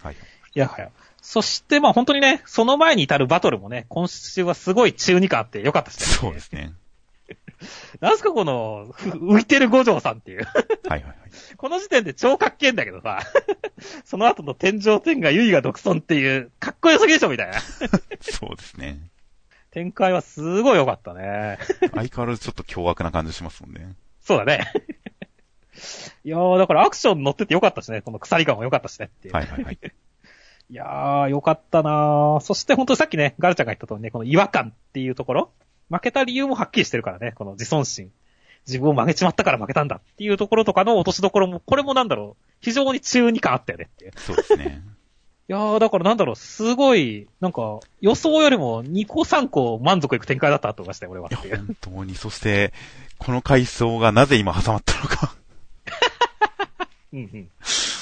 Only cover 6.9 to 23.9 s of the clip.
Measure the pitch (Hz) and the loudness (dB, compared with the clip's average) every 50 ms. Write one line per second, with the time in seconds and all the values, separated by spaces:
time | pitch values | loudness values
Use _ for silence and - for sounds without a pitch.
6.9 | _ _ _ _ _ _ _ - - - _ - - _ - - - - - - | _ _ _ _ _ _ _ -20 -20 -20 _ -20 -20 _ -20 -20 -20 -20 -20 -20
7.9 | - - - 190 453 415 - 415 330 240 190 151 131 120 110 110 107 104 104 117 | -12 -2 2 2 2 2 2 0 0 0 0 0 -2 -2 -4 -6 -8 -10 -14 -18
8.9 | - - - 202 165 160 165 185 208 214 226 - 294 277 262 226 220 262 254 233 | -16 -10 -8 -8 -8 -4 2 4 4 4 4 4 4 4 4 6 6 4 6 4
9.9 | 190 135 - 135 113 117 - - 92 95 - - - - - - 453 - - - | 2 2 0 -4 -6 -6 -10 -14 -10 -10 -8 -2 -2 -2 0 0 -4 -4 -4 -4
10.9 | 80 73 65 67 - - - - - - - - - - - 269 339 370 403 415 | -6 -6 -6 -10 -16 -20 -20 -20 -20 -20 -20 -20 -14 -10 -6 -6 -4 -6 -2 0
11.9 | 339 254 214 160 131 - - 247 277 - 440 - - - 294 269 247 185 123 101 | 0 0 0 0 -4 0 2 2 2 2 0 -2 -2 0 0 0 0 0 -4 -6
12.9 | 92 90 - 110 98 95 - - - 539 - - 392 - - 427 - - - - | -10 -10 -8 -6 -6 -6 -8 -10 -14 -12 -8 -8 -8 -8 -8 -12 -14 -16 -18 -18
13.9 | - 302 - - - 180 220 240 - - 160 143 - - - 185 214 214 196 220 | -18 -18 -14 -12 -4 0 0 0 0 0 -4 -10 -8 -2 -2 -2 -2 0 2 2
14.9 | 214 208 - 330 320 269 170 147 143 196 240 226 180 143 120 135 - - - 202 | 2 2 2 0 0 0 2 2 4 4 4 4 4 4 2 0 -4 -4 -2 -2
15.9 | 180 160 - - 165 147 135 135 135 135 120 - _ _ - 277 - _ - 330 | -2 -2 0 0 0 2 2 2 0 -2 -4 -8 _ _ -10 -10 -4 _ 4 4
16.9 | 320 - 427 359 320 - - 180 135 110 101 90 98 113 - - - - 294 - | 6 6 6 4 4 4 2 0 0 -2 -6 -6 -6 -8 -8 -8 -10 -10 -4 -2
17.9 | - - - - 415 - - - - - - - - - - - - - 64 73 | -2 -2 -2 -6 -14 -14 -12 -10 -10 -10 -10 -12 -12 -14 -16 -20 -18 -14 -14 -14
18.9 | 71 73 80 87 _ _ _ _ _ _ _ _ _ _ _ _ _ 165 175 180 | -14 -14 -16 -20 _ _ _ _ _ _ _ _ _ _ _ _ _ -10 -10 -10
19.9 | - - 190 185 185 170 - - - 147 151 165 180 202 233 277 240 175 139 127 | -2 0 0 2 2 0 -2 -6 -12 -10 -6 -4 -2 2 4 4 4 4 4 2
20.9 | 104 - - - 87 90 95 98 101 104 107 107 98 - - - - - - - | 0 -4 -8 -16 -14 -10 -8 -6 -6 -4 -6 -6 -8 -8 -8 -8 -4 -2 -2 -2
21.9 | - 110 117 127 - 127 120 117 120 110 - - - - - - - 92 87 87 | -2 -4 -6 -6 -6 -6 -6 -6 -6 -6 -8 -10 -12 -12 -14 -12 -8 -4 -2 -2
22.9 | 85 - 87 82 78 82 80 80 78 - 87 80 - - - - - 78 82 95 | -2 -2 -4 -4 -2 -4 -4 -4 -8 -12 -12 -14 -16 -16 -20 -20 -18 -18 -18 -18